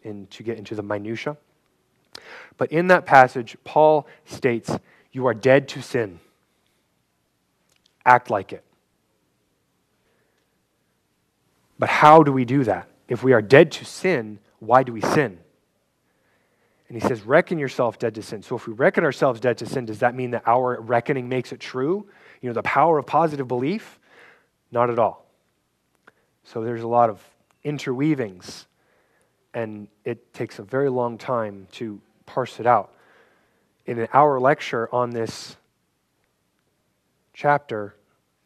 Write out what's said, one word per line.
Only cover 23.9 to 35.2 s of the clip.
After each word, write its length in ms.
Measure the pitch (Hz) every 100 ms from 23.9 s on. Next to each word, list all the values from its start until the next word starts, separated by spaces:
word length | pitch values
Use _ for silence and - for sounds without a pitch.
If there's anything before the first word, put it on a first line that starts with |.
| _ _ - - _ _ _ _
Not 200 | 120 120
at 80 | 117
all. 280 | 104 - _ _ _ _ _ _ _ _ _ _ _ _
So 180 | _ 117
there's 200 | 113 117
a 60 | 117
lot 220 | 120 117
of 120 | 101 _ _ _ _
interweavings, 1040 | 147 143 139 127 151 143 107 92 - - - _ _ _ _ _ _ _ _
and 360 | 123 110 104 104 _
it 280 | 127 117 _
takes 260 | - 117 -
a 40 |
very 280 | 101 131 139
long 280 | 127 120 113
time 480 | - 123 107 98 95
to 280 | - 117 101 _ _ -
parse 340 | - 120 -
it 60 | 117
out. 280 | 113 95 _ _ _ _ _ _ _ _ _ -
In 120 | 120
an 100 | 113
hour 260 | 135 147 131
lecture 480 | 127 151 - 120 113
on 160 | 123 120
this 460 | 117